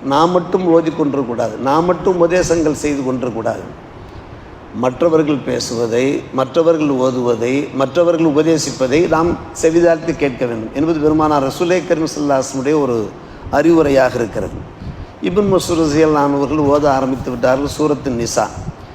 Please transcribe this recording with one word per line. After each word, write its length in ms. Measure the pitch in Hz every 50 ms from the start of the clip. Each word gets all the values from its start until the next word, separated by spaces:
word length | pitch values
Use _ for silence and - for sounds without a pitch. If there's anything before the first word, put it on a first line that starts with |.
| 120
நாம் 260 | 135 139 147 165 180
மட்டும் 360 | 180 180 165 170 196 190 185
ஓதி 240 | 170 165 170 165 160
கொண்டிருக்கூடாது, 680 | 143 156 156 143 131 139 131 113 117 110 117 110 107
நாம் 280 | 113 120 135 143 160 170
மட்டும் 380 | 180 180 175 180 196 185 175 170
உபதேசங்கள் 500 | 165 180 180 165 165 165 170 156 156 143
செய்து 320 | 120 - 151 143 139 131
கொண்டிருக்கூடாது. 560 | 131 127 127 127 123 107 113 110 117 107 98 87 82 78 - - - - - - - - - - - - - - - - - - - -
மற்றவர்கள் 640 | 110 123 127 127 - 165 175 160 160 156 143 147
பேசுவதை, 840 | 127 - 131 123 120 120 - 123 113 120 110 113 123 131 139 151 - - - -
மற்றவர்கள் 580 | 131 131 123 - 170 160 165 165 156 151 143
ஓதுவதை, 840 | 139 127 127 131 123 127 120 123 117 110 117 123 131 143 139 131 -
மற்றவர்கள் 520 | 131 135 127 - 175 170 170 170 156 165
உபதேசிப்பதை 840 | 160 139 151 156 165 160 151 - 143 120 - 131 123 139 160 180 175
நாம் 280 | 160 156 165 175 165 - - - - - -
செவிதாழ்த்தி 540 | 160 160 170 170 170 165 156 156 170 151
கேட்க 300 | - 147 139 123 117 131
வேண்டும் 280 | 120 117 110 110 110 -
என்பது 260 | 135 151 165 165 151
பெருமானார் 480 | 147 156 156 156 156 151 151 143 135 135
ரசூலே 340 | 127 - 180 170 185 180 151 -
கரீம் 180 | 170 151 160 151 - 147
ஸல்லல்லாஹு 220 | 147 143 139 135
அலைஹி 40 | 127 - -
வஸல்லம் 260 | 135 123 143 156 151
ஒரு 280 | 143 123 120 113 104 92 - - - - - - - - -
அறிவுரையாக 600 | 143 151 165 170 160 151 143 139 131 131 123 123
இருக்கிறது. 400 | 120 117 98 - 110 95 85 - - - - - - - - - - - - - - -
இப்னு 340 | 180 175 208 208 196 190
மஸ்ஊத் 240 | 175 - - 175 160
ரலியல்லாஹு 460 | 165 151 143 160 160 156 151 147 143
அன்ஹு 80 | 143 143
அவர்கள் 460 | 139 139 123 147 156 147 139 143 147
ஓத 60 | 147
ஆரம்பித்து 440 | 147 135 135 131 131 135 123 - 131
விட்டார்கள் 400 | 123 120 120 127 131 135 143 139 - -
சூரத்து 300 | 151 151 147 - - 139
நிசா. 380 | 120 117 117 113 - 120 110 104 - - - - - - - - -